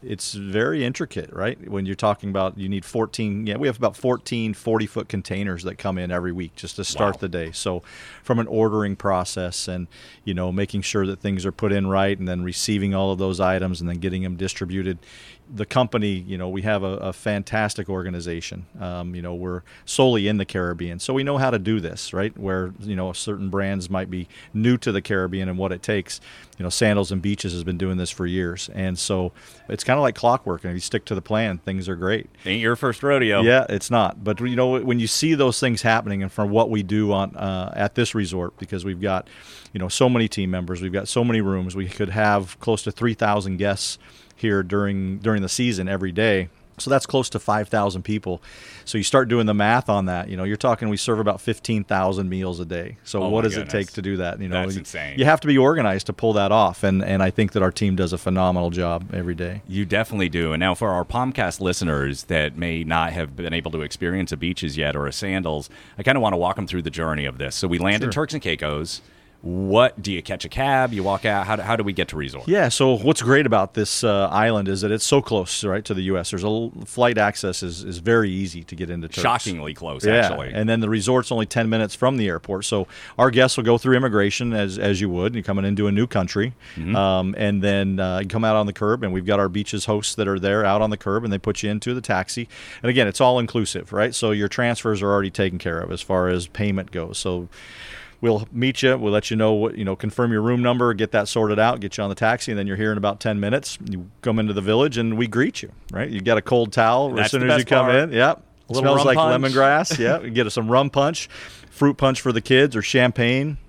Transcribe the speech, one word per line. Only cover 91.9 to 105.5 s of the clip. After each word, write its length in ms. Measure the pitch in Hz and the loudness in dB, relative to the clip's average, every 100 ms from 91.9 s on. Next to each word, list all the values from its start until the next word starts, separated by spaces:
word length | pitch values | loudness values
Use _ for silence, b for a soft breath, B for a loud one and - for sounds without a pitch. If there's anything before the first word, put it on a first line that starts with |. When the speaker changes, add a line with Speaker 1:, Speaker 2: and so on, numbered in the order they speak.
Speaker 1:
the 80 | 123 | -6
taxi. 480 | 113 98 95 - 117 B B B | 0 -2 0 -6 -8 B B B
And 60 | 120 | 2
again, 180 | 123 110 | 4 4
it's 140 | 95 | 6
all 180 | 127 127 | 6 6
inclusive, 540 | 117 120 104 95 87 | 2 0 -2 -4 -6
right? 200 | 98 113 | 0 0
So 180 | 120 113 | 2 0
your 180 | 104 101 | 2 0
transfers 520 | - 123 117 117 107 | 0 0 0 0 0
are 80 | 101 | 4
already 220 | 101 98 | 2 2
taken 280 | - 98 90 | 0 0 0
care 200 | 87 82 | -4 -4
of 140 | 87 | -4
as 80 | 87 | -8
far 260 | - 92 90 | 0 2 2
as 200 | 90 87 | 0 -2
payment 440 | - 104 98 92 | -4 -2 -2 -4
goes. 260 | 90 82 98 | -8 -8 -6
So 300 | - 90 87 B B B B B B B | -4 -4 -6 B B B B B B B
we'll 240 | 117 107 110 | 2 2 0
meet 320 | 123 127 131 | -2 0 2
you. 140 | 131 131 | 2 4
We'll 160 | 110 | 2
let 180 | 104 - | 0 0
you 60 | 110 | 0
know 160 | 110 | 2
what, 240 | 110 110 - | 4 0 -2
you 80 | 98 | -4
know, 100 | 95 | -4
confirm 380 | 107 107 120 | -4 -2 0
your 80 | 110 | 2
room 200 | 110 123 | 2 2
number, 320 | 123 123 120 | 2 2 2
get 200 | 104 110 | 2 2
that 160 | 113 104 | 2 0
sorted 280 | - 107 104 | 2 2 4
out, 220 | 110 123 | 4 2
get 180 | 101 - | -6 -4
you 60 | |
on 60 | 101 | -4
the 80 | 98 | 0
taxi, 340 | 110 120 - | 2 0 -2
and 80 | 107 | -4
then 80 | 98 | -4
you're 80 | 95 | -2
here 160 | 107 | 0
in 60 | 107 | 0
about 240 | 101 101 | 0 0
ten 180 | 117 104 | -2 0
minutes. 380 | 101 131 - - 101 | 0 -2 -4 -12 -8
You 200 | 95 90 - | -10 -10 -8
come 180 | - 113 | -2 0
into 120 | 107 | 2
the 80 | 101 | 0
village, 380 | 95 110 147 117 | 2 4 4 2
and 200 | 113 110 | -2 0
we 80 | 120 | 0
greet 360 | 110 151 | 2 0